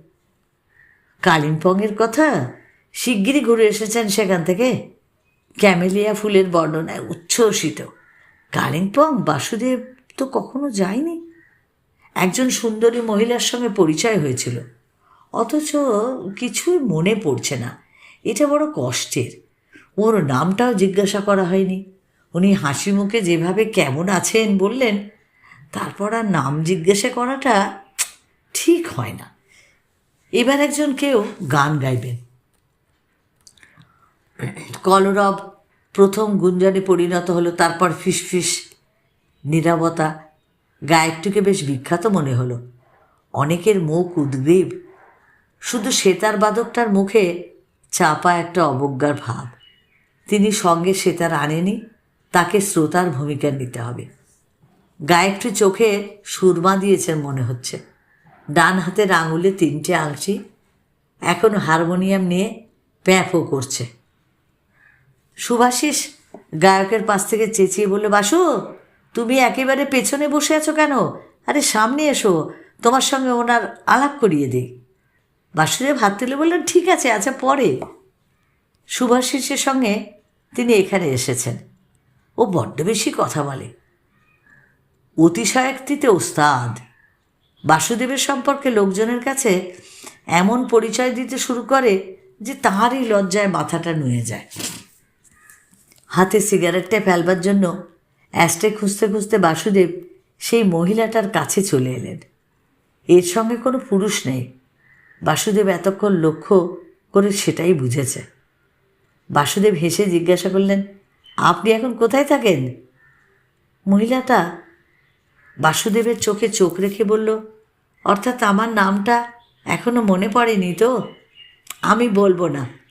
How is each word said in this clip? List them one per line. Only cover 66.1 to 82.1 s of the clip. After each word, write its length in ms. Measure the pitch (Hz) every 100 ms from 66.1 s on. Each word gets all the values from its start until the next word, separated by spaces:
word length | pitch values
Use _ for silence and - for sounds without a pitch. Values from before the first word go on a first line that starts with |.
| - _ - - 156
গায়কের 400 | 190 190 196 220
পাশ 240 | 214 196 196
থেকে 280 | 214 220
চেঁচিয়ে 320 | 220 185 196 202
বলল, 220 | 208 214
"বাসু, 520 | 208 202 330 339 220 - - _ _ _
তুমি 240 | 233 233 262
একেবারে 460 | 247 262 262 262
পেছনে 440 | 277 254 - 277 294
বসে 280 | 294 294 311
আছো 160 | 302
কেন? 200 | 302 302 262 151 - - _ -
আরে 140 | 285
সামনে 460 | - 214 226 277 302
এসো, 440 | 254 208 165 - - - _
তোমার 180 | 233 262
সঙ্গে 300 | 254 269 254
ওনার 520 | 240 233 233 190 - -
আলাপ 240 | 226 285 285
করিয়ে 280 | 208 151 131
দিই।" 320 | 123 123 - _ _ _ _ _ _ _
বাসুদেব 420 | 156 156 - 269 285
হাত 220 | 208 202
তুলে 180 | 254 277
বললেন, 260 | 330 339 330
"ঠিক 220 | 349 349
আছে, 240 | 339 254
আচ্ছা 200 | 214 262
পরে।" 480 | 262 254 277 202 131 - - _ _ _ _ _ _ _ _ -
সুভাষিসের 680 | - 247 247 254 269 247 277
সঙ্গে 560 | 269 262 226 208 - - _ _ _ -
তিনি 160 | 240
এখানে 360 | 214 185 196 160
এসেছেন। 480 | 127 - 120 120 120 - _ _ _ _